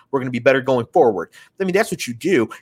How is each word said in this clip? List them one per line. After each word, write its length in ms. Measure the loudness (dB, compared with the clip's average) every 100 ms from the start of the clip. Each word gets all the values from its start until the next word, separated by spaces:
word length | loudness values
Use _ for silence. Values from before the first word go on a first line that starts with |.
| -6
We're 80 | -6
gonna 100 | -4
be 80 | 0
better 240 | 2 2
going 240 | 2 -2 0
forward." 380 | 2 2 2 -6 -14 -18 -8
I 40 |
mean, 100 | -2
that's 160 | 0 -2
what 160 | -4 -8
you 80 |
do. 360 | -6 0 0 0 -4